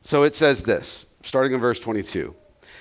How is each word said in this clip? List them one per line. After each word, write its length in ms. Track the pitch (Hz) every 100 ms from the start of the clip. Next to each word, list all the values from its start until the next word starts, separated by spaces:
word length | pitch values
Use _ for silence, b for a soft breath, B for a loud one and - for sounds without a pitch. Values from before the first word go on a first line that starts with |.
So 220 | - 151
it 120 | 147 -
says 300 | 156 131 -
this, 400 | 95 - - - _
starting 320 | - 131 131
in 80 | 127
verse 180 | 120 117
twenty-two. 560 | 117 110 92 92 - - _ _ B B